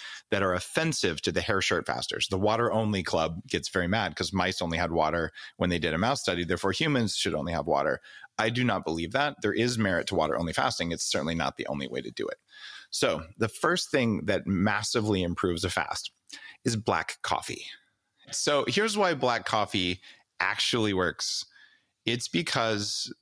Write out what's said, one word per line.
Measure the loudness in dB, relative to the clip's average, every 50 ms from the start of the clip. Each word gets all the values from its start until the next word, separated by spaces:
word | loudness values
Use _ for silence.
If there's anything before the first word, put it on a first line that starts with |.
| -14 -14 -14 -14 -4 -2
that | 0 2
are | 2 2 2
offensive | 0 -2 -2 0 0 2 2 0 2 0 0 0 0
to | -2 0
the | 0 0
hair | 0 2 0 2
shirt | 2 2 0 0 0
fasters, | -2 -4 -4 -4 -6 -4 -4 -2 -2
the | 0 2
water | 2 2 2 2 2 2
only | 2 2 2 2 0 0
club | 0 0 0 2 2 0 -2 -6 -6
gets | -4 -4 -4 -4 -2
very | -2 0 0 2
mad | 2 0 0 -2 -2
'cause | -4 -4 -2
mice | 0 0 0 0 0 -2
only | -2 -2 0 0
had | 0 0
water | 2 2 2 2 2 0 -2 -4 -6 -12 -18 -16 _ -2
when | 0 0
they | 2 2
did | 0 0 0
a | 2
mouse | 2 2 0 0
study. | 0 0 0 0 0
Therefore, | 0 0 2 2 0
humans | 0 2 0 2 2 2 2 0 0
should | 0 0 0 0
only | 0 -2 -2
have | -2 -2 0
water. | 2 2 2 2 2 0 -2 -6 -16 -20 -20 -20 -10 -4 0
I | 0 0
do | 2 2 2
not | 2 2 0 0
believe | -2 -2 -2 -4 -2
that. | 0 0 0 0 -2 -2
There | -2 0
is | 2 2 0 0 2 0
merit | 0 2 2 0 0 0
to | 2
water | 2 2 2 2
only | 0 0 0
fasting. | 0 0 0 0 0 -2 -2 -4
It's | -2 -4 -2
certainly | -2 -2 -2 -2 -2 -2
not | 0 -2 -2 -2
the | -4 -6
only | -6 -4 -6 -6 -6
way | -6 -6
to | -8 -8
do | -8 -6 -6
it. | -6 -6 _ _ _ -20 -18 -18 -16 -16 -18 -14 -8
So | -2 0 2 2 2 -2 -4 -10 -2 -2
the | -2 -2
first | 0 0 2 2 2 2 0 0
thing | 2 2 4 4 2 0 0
that | 0 0 0 0
massively | 0 2 2 4 2 2 0 -2 0 0 0 2 2 2 2
improves | 2 0 0 0 0 0 0 0 -2
a | 0
fast | 0 0 -2 -2 -4 -6 -6 -10 _ _ _ -20 -20 -18 -18 -20 -20 _ -2
is | -2 -2
black | 2 2 2 2 2 0 -4 -8 -6
coffee. | -2 0 0 0 -2 -6 -10 -10 -10 -16 -16 -18 _ _ _ _ _ _ _ _ _ -8
So | -6 -2 0 2 2 2 2
here's | 2 2 2 2 2 2
why | 2 2 2
black | 2 2 2 2 2 2 0
coffee | 0 2 2 2 2 0 0 0 0 -2 -4 -8 -20 -20 _ _ _ _ -2
actually | 0 0 0 0 0 0 2 2 2 2 2
works. | 2 2 0 0 -2 -4 -4 -4 -4 -6 -8 _ -20 -20 _ _ _ _ _ _ _ -2
It's | -2 -2 -2 -4 -2
because | -2 -2 0 0 0 2 2 2 2 0 -2 -4 -4 -4 -6 -8 -10 _